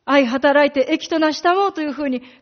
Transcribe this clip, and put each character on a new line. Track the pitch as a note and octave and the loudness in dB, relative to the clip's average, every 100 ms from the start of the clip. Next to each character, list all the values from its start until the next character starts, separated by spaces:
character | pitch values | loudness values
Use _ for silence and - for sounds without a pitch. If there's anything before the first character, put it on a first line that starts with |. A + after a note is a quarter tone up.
愛 | - C#4 B3+ | -2 0 2
働 | C4 C#4+ C#4 C#4+ | 0 2 4 2
い | |
て | C#4+ B3+ | 0 0
益 | - - | -2 -2
と | E4 | 0
な | D#4 | 0
し | D4 | 0
た | F4 | 0
も | F#4 G4 | 2 0
う | |
と | F#4 | -2
い | D4+ | -6
う | |
ふ | C4 | -4
う | D4 | -4
に | B3+ - - | -6 -8 0